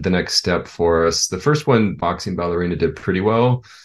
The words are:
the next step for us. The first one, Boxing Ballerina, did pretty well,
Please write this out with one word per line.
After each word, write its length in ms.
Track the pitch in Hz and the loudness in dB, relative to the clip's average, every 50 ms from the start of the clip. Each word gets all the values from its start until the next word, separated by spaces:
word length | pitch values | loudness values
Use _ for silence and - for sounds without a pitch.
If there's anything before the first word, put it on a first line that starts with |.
the 80 | 80 95 | -2 -2
next 260 | 90 90 85 - - | 0 0 -2 -2 -2
step 320 | - - 92 87 85 - - | -2 0 0 -2 -2 -2 -6
for 380 | - - 85 85 85 82 82 | -4 0 2 2 2 4 2
us. 220 | 85 82 - - - | 2 0 0 -4 -4
The 120 | - 90 | -4 -2
first 280 | - 143 151 151 - - | 0 0 0 0 2 2
one, 280 | 127 113 110 101 92 | 2 4 4 2 -2
Boxing 400 | - - 87 90 - - 104 92 | -2 -2 -4 -4 -4 -6 -8 -6
Ballerina, 400 | 87 87 87 87 85 87 87 87 | -4 -4 -2 -2 -2 -2 -2 -2
did 200 | 78 82 - - | 0 -2 -2 -2
pretty 260 | - - - 90 92 | -4 -4 -2 -2 0
well, 420 | 95 107 110 113 120 127 127 127 - - - - - | 2 2 2 4 4 4 2 0 -2 -10 -20 -20 -20